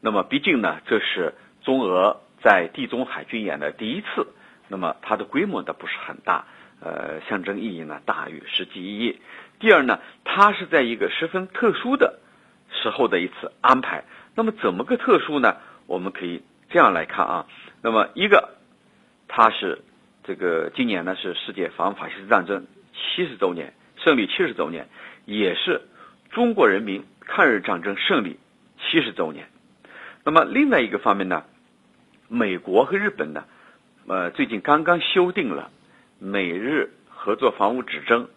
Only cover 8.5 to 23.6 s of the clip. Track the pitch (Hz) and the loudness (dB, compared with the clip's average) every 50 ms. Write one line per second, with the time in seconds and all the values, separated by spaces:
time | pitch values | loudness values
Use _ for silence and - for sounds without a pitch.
8.5 | - - 92 - - 95 90 95 104 104 117 117 - - - - - - - - | -4 -4 -4 -6 -10 -12 -12 -10 -8 -4 -4 -4 -4 -6 -16 -20 -20 -20 -20 -20
9.5 | _ _ - 220 202 160 135 123 107 - - - - _ _ - - 190 202 208 | _ _ 6 6 8 8 8 4 0 0 -2 -18 -20 _ _ -6 4 6 6 6
10.5 | 202 - 185 160 165 156 131 117 117 104 101 87 - - 165 165 - 185 185 190 | 4 0 -6 0 2 2 2 2 -2 -2 -4 -4 -2 -4 -6 -4 -4 -6 -8 -6
11.5 | - - - 226 175 - - 240 269 269 - - - - _ _ _ _ _ _ | -6 0 2 2 2 0 -2 -2 2 2 2 2 2 -6 _ _ _ _ _ _
12.5 | _ _ _ _ - - - 113 101 - 131 107 98 90 87 95 - - - - | _ _ _ _ -10 -6 -6 -6 0 0 0 2 2 0 -2 -2 -6 -10 -14 -14
13.5 | _ _ - 120 131 131 123 - - 80 - - - - - _ _ - 226 220 | _ _ 4 4 4 4 4 -4 -6 -8 -10 -14 -20 -20 -20 _ _ -2 -2 -2
14.5 | 214 - - 104 90 92 117 - 254 240 - - 220 156 - - 151 143 123 110 | -2 -2 -2 -2 -2 -2 -2 -2 -2 0 4 4 4 4 4 0 -2 2 2 2
15.5 | - - - - - - _ - - 92 90 98 - - 92 87 87 82 - _ | 2 2 -8 -20 -20 -20 _ -6 -6 -4 -4 -6 -8 -8 -8 -8 -8 -10 -12 _
16.5 | _ _ _ _ - 170 151 117 95 82 80 - - - 87 - 87 85 - - | _ _ _ _ 4 6 6 6 6 2 -4 -4 -2 -2 0 0 0 -4 -4 -8
17.5 | - - - - - _ - 117 113 110 104 - - - 185 208 202 - - - | -16 -20 -20 -20 -20 _ -4 0 2 2 2 0 0 -2 2 6 6 4 4 2
18.5 | - _ _ _ _ _ _ _ _ _ _ _ _ _ _ _ - - 113 110 | -12 _ _ _ _ _ _ _ _ _ _ _ _ _ _ _ 4 4 4 6
19.5 | 110 - - 92 71 - - _ _ _ _ _ _ _ _ - 95 - 95 87 | 4 2 -4 -4 -6 -6 -10 _ _ _ _ _ _ _ _ -12 -10 -4 -2 0
20.5 | 85 82 80 - - - 127 117 104 90 85 90 92 - - 95 87 - - - | 0 0 -2 -4 -2 -2 -2 0 0 -2 -2 -4 -6 -6 -6 -6 -6 -6 -8 -8
21.5 | 104 98 90 80 - - 85 95 101 - 82 82 - - 98 98 110 101 92 90 | -6 -6 -6 -6 -2 -2 -2 -2 -2 -4 -12 -12 -12 -14 -2 2 2 2 2 0
22.5 | 101 95 92 - _ - _ _ _ - - - - - 180 160 127 98 101 92 | -4 -6 -6 -12 _ -20 _ _ _ -10 -6 -6 -2 -4 -4 -4 -4 -2 -2 -2
23.5 | 87 82 | -2 -2